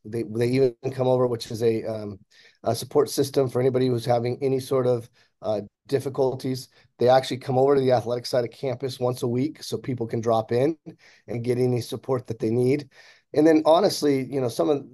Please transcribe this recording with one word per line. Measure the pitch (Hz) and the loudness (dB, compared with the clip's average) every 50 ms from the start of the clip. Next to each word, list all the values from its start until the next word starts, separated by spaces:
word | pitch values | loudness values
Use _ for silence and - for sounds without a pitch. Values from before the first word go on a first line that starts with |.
| - | -14
They, | 110 110 117 117 | -8 -6 -6 -6
they | 101 107 113 120 120 | -4 -2 -2 0 2
even | 127 131 135 123 117 _ - 131 131 | 2 2 2 2 0 _ -8 -8 -4
come | 131 127 | -2 0
over, | 127 127 123 127 | 2 2 2 2
which | 123 120 113 - - | 0 0 -4 -6 -8
is | 120 107 120 | -6 -2 0
a, | 117 110 110 - | 0 0 0 -2
um, | 107 110 107 107 101 98 95 _ _ _ _ - _ _ _ - | -6 -8 -8 -8 -10 -12 -14 _ _ _ _ -20 _ _ _ -2
a | - 113 | -2 -2
support | - 123 120 - 147 143 143 | -2 -2 -2 2 2 2 2
system | - - 139 131 - 143 135 123 | 2 -2 -2 0 0 0 0 0
for | - 123 | 0 0
anybody | 123 135 123 127 131 | 0 2 2 2 0
who's | 127 123 117 113 | 0 0 -2 0
having | 123 120 120 117 120 123 - 139 | 0 0 0 0 -2 -4 -2 -2
any | 135 131 131 | -2 -2 -2
sort | 123 - 139 131 123 | -2 -2 0 0 2
of, | 123 123 117 110 - _ _ _ _ _ _ - | 2 0 -2 -4 -8 _ _ _ _ _ _ -6
uh, | 104 110 104 101 101 _ _ _ | -4 -4 -4 -6 -8 _ _ _
difficulties. | - 139 139 131 139 127 139 135 127 123 131 - 131 131 127 - - _ _ _ _ _ - | -4 -4 -4 -4 -2 -2 0 0 0 0 -2 -4 -4 -6 -6 -8 -14 _ _ _ _ _ 0
They | - 123 | 4 6
actually | 127 131 127 - 139 | 6 6 4 2 -6
come | 127 - - 127 127 | -6 -4 -2 2 4
over | 135 139 143 | 4 4 4
to | 139 | 4
the | 131 131 127 | 4 4 2
athletic | 117 113 113 120 123 123 | 2 2 0 -4 -4 -4
side | - - 127 120 | -2 0 0 0
of | 113 | -2
campus | - - - 135 120 120 139 131 127 - | -4 -8 -6 -6 -6 -6 -6 -8 -6 -4
once | 123 123 123 127 139 | -2 -2 -2 -2 -4
a | 123 | -2
week | 117 123 135 160 156 - - | -2 -2 -2 -4 -6 -10 -12
so | - 117 | -10 -10
people | 104 - - 123 120 117 | -8 -6 -6 -6 -6 -6
can | 113 - 117 | -6 -6 -4
drop | 107 117 113 113 110 - | 0 0 0 0 0 0
in | 120 120 135 156 165 - - 165 - _ _ - - _ _ - | 0 0 2 0 -2 -4 -10 -20 -20 _ _ -20 -20 _ _ -10
and | 104 120 117 | -8 -6 -2
get | 127 120 123 | -2 0 0
any | 127 123 123 120 | 2 0 0 -2
support | 113 - 131 113 - - 135 120 117 | -4 -6 -8 -8 -6 -4 -4 -4 -4
that | - 110 - | -6 -8 -4
they | 127 113 | -2 -2
need. | 113 123 123 127 139 147 - - _ - - - - _ _ _ - | 0 2 2 2 2 0 -2 -8 _ -20 -20 -20 -20 _ _ _ 0
And | 151 151 | 4 4
then | 160 156 156 156 | 6 6 6 6
honestly, | 151 160 175 208 175 - - - 147 139 135 131 | 6 4 6 4 2 0 0 0 0 0 0 -2
you | 113 131 139 | -4 -4 -2
know, | 127 120 | -2 -2
some | 117 - 170 160 | -2 -2 0 0
of | 147 135 117 113 | 0 0 -2 -8